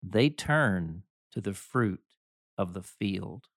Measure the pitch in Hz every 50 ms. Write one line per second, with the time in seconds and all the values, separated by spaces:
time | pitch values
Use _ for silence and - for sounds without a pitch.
0 | - 95 92 110 120 - 147 - - - 147 156 151 117 95 92 85 80 82 87
1 | 98 _ _ _ _ _ - 127 101 101 98 95 - - - 131 120 104 92 -
2 | _ _ _ _ _ _ _ _ _ _ _ - 98 90 87 98 90 - - _
3 | 107 101 98 92 98 - 78 113 _ _ _